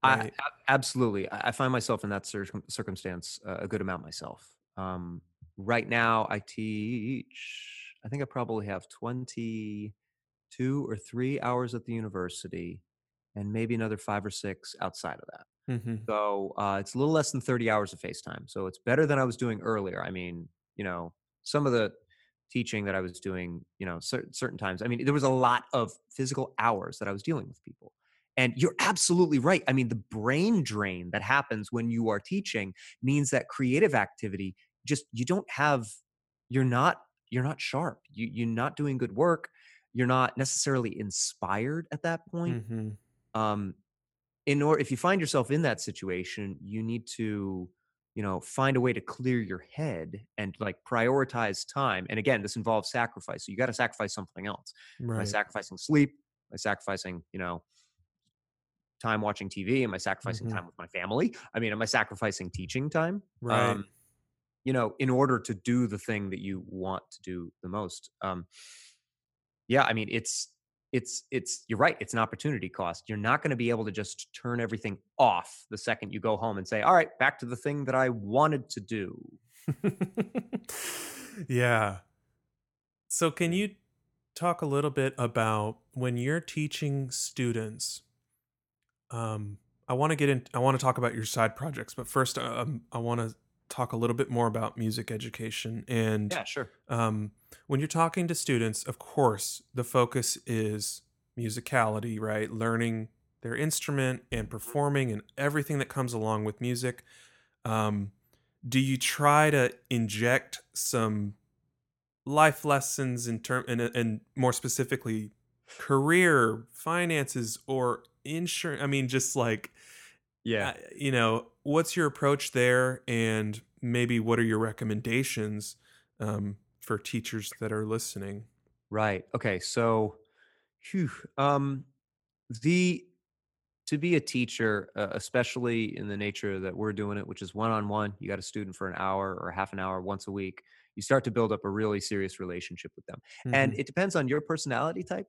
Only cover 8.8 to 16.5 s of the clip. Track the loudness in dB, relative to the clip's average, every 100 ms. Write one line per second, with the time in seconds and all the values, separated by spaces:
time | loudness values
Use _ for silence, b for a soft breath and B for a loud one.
8.8 | -6 -10 -6 -6 -6 -6 -6 -6 -6 -8
9.8 | -10 -12 _ _ _ _ _ -4 0 0
10.8 | -2 -6 -6 -2 0 0 0 0 0 -4
11.8 | -4 -4 -4 -2 -4 -6 -10 -8 -8 -10
12.8 | _ _ _ _ _ -8 -4 -2 0 0
13.8 | 0 -4 -2 -4 -2 -6 -8 -8 -12 -8
14.8 | -8 -6 -10 -10 -14 -20 -20 _ -6 -6
15.8 | -4 -8 -2 0 0 0 -4